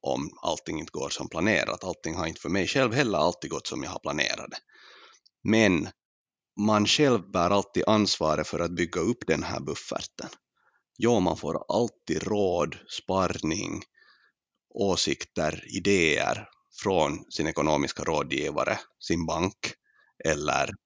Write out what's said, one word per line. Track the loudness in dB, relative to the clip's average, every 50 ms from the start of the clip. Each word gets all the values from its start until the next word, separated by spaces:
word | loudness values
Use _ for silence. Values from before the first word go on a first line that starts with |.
om | 0 -2 -2 -2 -4 -6 -10 -6
allting | -4 -4 -4 -4 _ -8 -8 -8
inte | -8 -8
går | -8 -6 -6 -6
som | -6 -8 -8 -8
planerat. | -4 -2 0 2 2 2 0 -2 -4 -6 -6
Allting | -10 -10 -8 -8 -8 -4
har | -4 -4
inte | -6 -6 -8
för | -6 -2
mig | 0 0 0 0
själv | 2 2 2 2 2
heller | 0 0 2 2 2
alltid | 2 2 0 -2 -8 -8
gått | -8 -6 -6
som | -6 -8 -6
jag | -8 -8
har | -8 -8
planerat | _ -4 -2 -2 -2 -2 -2 -6 -8 -12
det. | -14 -16 _ _ _ -20 -20 -20 -20 -20 -20 -20 -20 _ _ _ _ _ _
Men | 2 4 6 6 6 6 4 2 -2 -10 _ _ _ _ _ _ _ _ _ _ _ _ 0
man | 2 4 4 4 4
själv | 4 4 4 6 4 4 2 0 -2
bär | 0 2 2 4
alltid | 4 2 2 0 -2 0 2
ansvaret | 4 4 4 4 2 2 0 2 2 2 2 0 -2
för | -2 -2
att | -2 -2 0
bygga | -2 -2 -2 0 0
upp | 0 0 0 -2 0
den | -2 -2 0
här | 0 -4 -6 -6
bufferten. | -6 -6 -8 -8 -8 -8 -8 -8 -8 -10 _ -12 -14 -14 -14 _ _ _ _ _ _ _ _ _ _ _ _
Ja, | 0 2 4 4 4
man | 4 2 0
får | -2 -4 -4 -4 -4 -4 0
alltid | 0 0 0 0 _ _ _ -4 -4 -2
råd, | -2 -2 0 2 2 2 2 0 0 -2 -4 -12 -14 -12
sparring, | -12 -12 -4 0 2 2 2 2 0 -2 -2 -2 -2 -2 -4 -6 -8 -8 -10 _ _ _ _ _ _ _ _ _ _ _ _ _ _ _ _ _ -4
åsikter, | 0 2 2 2 2 0 -2 -2 -4 -6 _ _ -2 -2 -2 -2 -4 -10 -8 -8
idéer | -2 2 2 4 4 4 4 4 2 2 0 0 -2 -6 -14 _ _ _ _ -16 -6
från | -2 0 2 4 2 2 0 -6 -10 _
sin | -4 -2 -2
ekonomiska | -2 0 0 2 2 2 2 0 -2 -4 -4 -2
rådgivare, | -2 0 0 -2 -2 -4 -2 -2 -2 -2 -2 -2 -2 -2 -4 -6 _ _ _
sin | -2 -2 0 0 0
bank | -2 0 0 0 -2 -2 _ -10 -10 -10 _ _ _ _ _ _ _ _ _ 0
eller | 0 0 0 0 0 2 2 0 -2 -4 -12 _